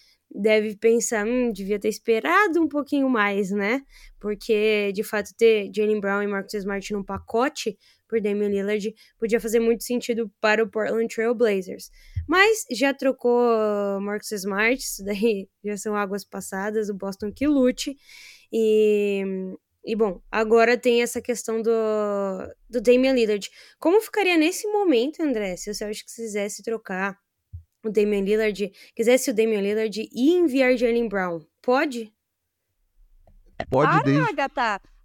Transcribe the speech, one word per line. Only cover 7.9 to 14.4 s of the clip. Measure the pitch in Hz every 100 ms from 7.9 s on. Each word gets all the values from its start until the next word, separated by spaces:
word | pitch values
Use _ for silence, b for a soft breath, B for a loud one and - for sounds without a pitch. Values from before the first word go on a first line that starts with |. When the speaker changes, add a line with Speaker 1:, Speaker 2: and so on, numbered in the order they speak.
| b b
Speaker 1:
por | 226
Damian | 202 202 208
Lillard | 196 202 214 214 - b b
podia | 226 226
fazer | 226 226
muito | 233 233
sentido | - 240 240 233 220 -
para | 214 214
o | 214
Portland | 220 208 220 226
Trail | - 226 226
Blazers. | 226 196 185 190 - B B B B
Mas | 359 415 427 -
já | 220 277
trocou | 277 269 262 240 240 240 226 214 208 202 196
Marcus | 202 208 -
Smart, | 208